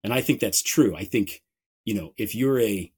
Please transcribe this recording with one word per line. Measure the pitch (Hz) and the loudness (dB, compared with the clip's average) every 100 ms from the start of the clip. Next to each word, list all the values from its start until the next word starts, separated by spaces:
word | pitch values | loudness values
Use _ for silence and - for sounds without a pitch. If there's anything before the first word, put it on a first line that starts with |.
And | 101 | 0
I | 120 | 0
think | 117 139 | 2 0
that's | 107 - | 2 0
true. | - - 120 80 | 0 4 4 2
I | |
think, | 101 117 98 - _ _ _ _ - | -2 -2 -2 -6 _ _ _ _ -6
you | 101 | -4
know, | 80 - | -6 -8
if | 110 110 | -6 0
you're | 131 131 | 2 2
a | 113 98 90 | 2 0 -6